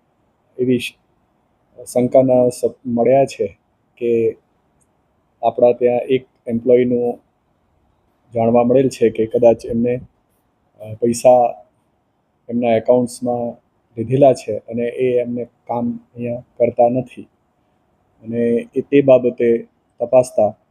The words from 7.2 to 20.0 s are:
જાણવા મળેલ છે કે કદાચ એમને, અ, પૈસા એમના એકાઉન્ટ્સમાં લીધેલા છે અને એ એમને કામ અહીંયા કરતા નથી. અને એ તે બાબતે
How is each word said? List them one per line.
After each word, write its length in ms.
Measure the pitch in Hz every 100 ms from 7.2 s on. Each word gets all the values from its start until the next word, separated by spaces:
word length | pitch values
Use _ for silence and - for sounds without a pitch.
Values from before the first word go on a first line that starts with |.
| _ _ _ _ _ _ _ _ _ _ _
જાણવા 280 | 117 113 120
મળેલ 260 | 120 131 131
છે 220 | - 113
કે 160 | 110 110
કદાચ 400 | 120 117 113 -
એમને, 340 | 117 120 127 - _ _ _ _ _ _ -
અ, 140 | 107
પૈસા 720 | 110 120 117 131 123 120 - - _ _ _ _ _ _ _ -
એમના 280 | 120 120 113
એકાઉન્ટ્સમાં 760 | 113 127 120 - 127 120 120 117 _ _ _ 113
લીધેલા 340 | 110 131 139
છે 240 | 123 - 104
અને 260 | - 117
એ 380 | 120 - 127 123
એમને 240 | 120 120
કામ 560 | 117 _ - 120 120 117 _
અહીંયા 300 | 120 120 120 - -
કરતા 300 | 120 120 120
નથી. 340 | 127 123 - - _ _ _ _ _ _ _ _ _
અને 440 | 113 117 117 117 -
એ 60 | 135
તે 200 | - 143
બાબતે 680 | 135 127 120 117 120 117 - _ _ -